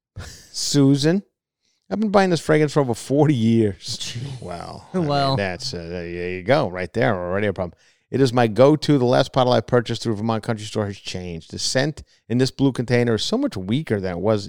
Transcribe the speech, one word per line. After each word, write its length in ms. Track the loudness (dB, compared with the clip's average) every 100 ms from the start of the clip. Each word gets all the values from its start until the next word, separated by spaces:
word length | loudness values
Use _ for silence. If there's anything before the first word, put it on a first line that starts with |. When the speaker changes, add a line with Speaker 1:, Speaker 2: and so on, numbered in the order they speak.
| _ -18
Speaker 1:
<laughs> 80 | -16 -18 -14
Susan. 720 | -8 0 4 4 4 2 0 -4 _ _ _ _ _ -8
I've 100 | -4
been 100 | 0
buying 200 | 2 2
this 100 | 2
fragrance 320 | 2 2 2
for 80 | 0
over 140 | 0
forty 400 | -2 0 2 4
years. 640 | 4 4 4 2 -2 -10 -10
Speaker 2:
Gee. 220 | -8 -10 -10 -10
Speaker 1:
Well, 480 | -12 -12 -12 -16 -8
I 40 | -4
mean, 80 | 0
Speaker 2:
Well. 300 | 0 2 0
Speaker 1:
that's, 380 | -2 -4 -8
uh, 120 | -8 -8
there 420 | -8 -6 -6 -6
you 120 | -4
go, 260 | 0 2 0
right 240 | -4 -6
there, 220 | 0 0
already 320 | 0 -2 0 0
a 60 |
problem. 240 | -2 -6 -10 _ _ -4
It 100 | 0
is 120 | 2
my 140 | 4 2
go-to, 500 | 6 6 6 2 2
the 80 |
last 280 | 4 2 2
bottle 200 | 2 2
I 80 | 2
purchased 420 | 2 0 0 -4
through 120 | -4 -4
Vermont 260 | -2 -4
Country 200 | -4 -6 -4
Store 200 | -4 -4
has 100 | -6
changed. 520 | -10 -10 -10 -12 -12
The 80 | -8
scent 440 | -2 -2 -2 -6 -16 _ -2
in 100 | 0
this 120 | 0
blue 200 | 2 0
container 420 | 0 2 2 2
is 100 | 0
so 120 | 0 -2
much 200 | -2 -4
weaker 440 | -4 -4 -2 -4
than 120 | -4
it 80 | -2
was 280 | 0 0